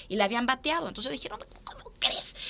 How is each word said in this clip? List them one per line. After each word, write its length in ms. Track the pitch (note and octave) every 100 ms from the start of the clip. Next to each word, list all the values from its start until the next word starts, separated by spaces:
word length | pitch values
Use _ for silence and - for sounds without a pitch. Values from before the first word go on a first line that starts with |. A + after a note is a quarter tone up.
| -
y 80 | G#3
la 80 |
habían 220 | G3 A#3 B3
bateado. 420 | C4 D4 E4 C4+
Entonces 240 | G3 B3
dijeron, 260 | C4+ - G#3+ - -
"¿Cómo 200 | - - - -
crees? 360 | - - - -